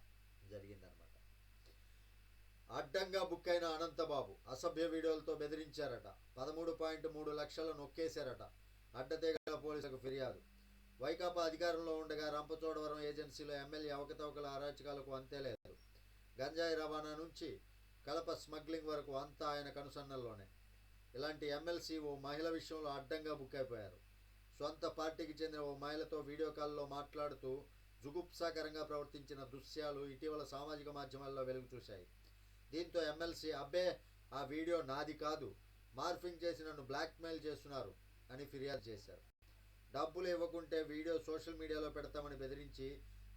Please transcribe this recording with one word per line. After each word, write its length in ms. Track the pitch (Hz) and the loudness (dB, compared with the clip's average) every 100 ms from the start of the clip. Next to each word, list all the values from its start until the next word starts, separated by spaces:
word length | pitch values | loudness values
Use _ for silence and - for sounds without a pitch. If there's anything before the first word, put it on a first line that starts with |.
| - - - - 95 | -14 -18 -20 -20 -14
జరిగిందనమాట. 600 | 101 101 98 95 - - - - - - - - - - - - - - - - - - | -12 -12 -14 -16 -16 -18 -18 -20 -20 -20 -20 -20 -20 -20 -20 -20 -20 -18 -18 -18 -18 -6
అడ్డంగా 520 | 139 - 190 190 190 | -4 2 4 6 6
బుక్ 260 | 180 175 180 | 4 4 6
అయిన 160 | 175 165 | 6 6
అనంతబాబు 720 | 160 165 - 160 143 - - - | 4 2 4 4 4 2 -4 -8
అసభ్య 380 | 135 170 156 165 | -2 2 4 4
వీడియోలతో 480 | 160 160 151 156 147 | 6 6 6 4 0
బెదిరించారట. 760 | 147 151 151 151 139 113 101 95 - 127 | 0 0 -2 0 0 0 -6 -14 -12 -4
పదమూడు 340 | 135 160 170 | -2 2 2
పాయింట్ 360 | 160 160 156 156 | 4 2 2 0
మూడు 240 | 151 151 | 0 0
లక్షలు 400 | 151 147 - 160 | 0 0 0 0
నొక్కేశారట. 720 | 143 143 - 160 160 131 113 104 - - - - 123 | 0 -4 0 0 2 -2 -4 -8 -14 -20 -20 -10 -6
అడ్డతీగల 600 | 131 160 160 156 - 147 | -2 4 6 4 2 0
పోలీసులకు 420 | 151 151 135 131 | 0 -2 -2 -4
ఫిర్యాదు. 440 | 131 135 127 - - - - - - - | -2 0 0 -2 -10 -20 -20 -20 -18 -2
వైకాపా 420 | 139 165 180 175 | 0 4 4 6
అధికారంలో 540 | 165 156 170 165 165 160 | 4 6 4 4 4 2
ఉండగా 400 | 156 151 151 147 | 2 0 2 2
రంపచోడవరం 600 | 151 160 160 156 151 151 | 0 0 2 2 2 0
ఏజెన్సీలో 540 | 147 143 147 - 147 | 0 0 -4 -6 -2
ఎమ్మెల్యే 360 | 143 143 151 151 | -2 -2 -2 0
అవకతవకల 580 | 143 143 151 147 147 143 | 0 -2 -4 -4 -2 -2
అరాచకాలకు 680 | 139 143 139 139 143 135 131 | -2 -2 -2 -4 -4 -2 -4
అంతే 240 | 135 143 | -2 -2
లేదు. 360 | 135 110 - - - - - - - 123 | -2 -2 -6 -16 -18 -20 -20 -20 -14 -2
గంజాయి 340 | 139 160 165 160 | 0 4 4 4
రవాణా 400 | 151 151 151 151 | 4 0 0 -4
నుంచి 460 | 165 - 160 98 - - - - - | -6 -4 -4 -4 -10 -20 -20 -12 0
కలప 240 | 156 165 | 0 2
స్మగ్లింగ్ 560 | 147 - 156 147 160 156 | -2 -2 -6 -2 0 2
వరకు 300 | 151 143 135 | 0 0 -2
అంతా 320 | 147 - 151 | -2 -2 0
ఆయన 200 | 147 143 | 0 -2
కనుసన్నల్లోనే. 800 | 143 139 143 139 135 120 104 95 - - - - - - 120 | -4 -6 -6 -6 -4 -4 -6 -10 -16 -20 -20 -18 -18 -8 -2
ఇలాంటి 320 | 151 147 147 | 0 0 0
ఎంఎల్సీ 520 | 143 165 170 - 160 | 2 2 0 0 0
ఓ 160 | 147 139 | 0 0
మహిళ 300 | 139 147 165 | 0 2 2
విషయంలో 400 | 165 - 160 151 | 2 0 -2 0
అడ్డంగా 440 | 139 135 160 156 | 0 0 0 0
బుక్ 220 | 143 131 143 | -2 -2 0
అయిపోయారు. 540 | 127 113 98 - - - - - - - | 0 0 -4 -10 -16 -20 -20 -20 -16 -2
సొంత 260 | 147 156 160 | -2 2 0
పార్టీకి 580 | 160 160 160 156 151 | 2 0 0 -2 0
చెందిన 160 | 160 151 | -2 0
ఓ 180 | 143 139 | -2 0
మహిళతో 420 | 143 156 160 156 | 0 0 0 0
వీడియో 320 | 139 151 156 | 0 0 0
కాల్లో 340 | 151 147 147 143 | 2 0 0 -2
మాట్లాడుతూ 800 | 139 147 151 147 135 131 139 - - - - | -2 -4 0 0 0 -2 -4 -6 -16 -20 -12
జుగుప్సాకరంగా 800 | 143 165 175 - 170 156 156 156 | -4 -2 -4 0 2 2 0 -2
ప్రవర్తించిన 600 | 151 147 143 147 135 135 | 0 0 -2 -6 -8 -8
దృశ్యాలు 600 | 127 135 - 151 147 143 143 | -8 -8 -6 -2 0 0 -2
ఇటీవల 380 | 131 156 156 | -2 0 0
సామాజిక 460 | 139 139 147 151 143 | 0 -4 -4 -4 -4
మాధ్యమాల్లో 540 | 143 135 135 139 135 | -4 -4 -4 -2 0
వెలుగు 240 | 131 131 123 123 | 2 0 -2 -8
చూశాయి. 320 | - 95 - - - - - - - | -8 -10 -12 -16 -18 -18 -18 -18 -4
దీంతో 320 | 160 170 170 | -2 0 2
ఎంఎల్సీ, 480 | 151 156 170 160 156 | 2 2 0 0 -2
"అబ్బే, 480 | - - 175 180 - - - - | -2 2 6 6 4 -4 -20 -6
ఆ 100 | 135 | -2
వీడియో 380 | 135 151 165 165 | 0 0 4 4
నాది 320 | 135 139 151 | 4 2 0
కాదు, 420 | 151 151 156 117 - - - - | 0 2 2 0 -6 -14 -20 -8
మార్ఫింగ్ 500 | 123 160 - 180 165 | 0 2 2 -2 0
చేసి 200 | 170 165 | 0 0
నన్ను 200 | 156 147 | -2 -6
బ్లాక్మెయిల్ 640 | 127 151 160 - 165 160 147 | -2 0 0 -2 -4 -2 -2
చేస్తున్నారు" 500 | 143 143 135 160 - - - - | -4 -4 -4 -4 -8 -16 -20 -12
అని 140 | 131 143 | -8 -6
ఫిర్యాదు 440 | 139 139 135 113 | -4 -2 -2 -4
చేశారు. 320 | 104 98 87 - - - - - - - | -8 -10 -16 -18 -20 -20 -20 -20 -20 -4
డబ్బులు 340 | 139 156 170 185 | 0 0 2 2
ఇవ్వకుంటే 540 | 175 170 170 156 160 | 4 2 0 0 2
వీడియో 380 | 147 151 165 160 | 2 0 2 2
సోషల్ 360 | 160 156 165 160 | 2 -2 -2 -4
మీడియాలో 340 | 156 156 151 | 0 0 0
పెడతామని 460 | 147 143 151 147 135 | -2 -4 -4 -4 -4
బెదిరించి 640 | 135 139 143 - 135 143 - - - | -4 -4 -6 -4 -4 -4 -10 -12 -12